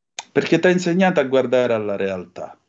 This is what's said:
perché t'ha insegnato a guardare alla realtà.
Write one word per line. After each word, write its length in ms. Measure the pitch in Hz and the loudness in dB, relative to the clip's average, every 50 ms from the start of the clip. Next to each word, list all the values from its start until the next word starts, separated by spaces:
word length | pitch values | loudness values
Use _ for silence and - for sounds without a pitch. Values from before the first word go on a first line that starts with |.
| _ _ _ - - _ | _ _ _ -20 -20 _
perché 260 | - 147 143 - 165 160 | -4 -4 0 2 2 2
t'ha 100 | 185 180 | 4 2
insegnato 500 | 180 180 180 175 170 185 190 185 170 156 | 2 2 0 0 0 2 2 2 2 2
a 40 | 135 | 0
guardare 480 | 127 135 131 127 120 127 127 123 117 113 | 2 0 0 2 2 2 2 2 2 0
alla 220 | 110 104 104 101 | -2 -2 -4 -4
realtà. 600 | 98 101 95 95 90 87 85 - 87 76 - - _ _ | -4 -4 -4 -4 -6 -10 -12 -14 -16 -16 -16 -16 _ _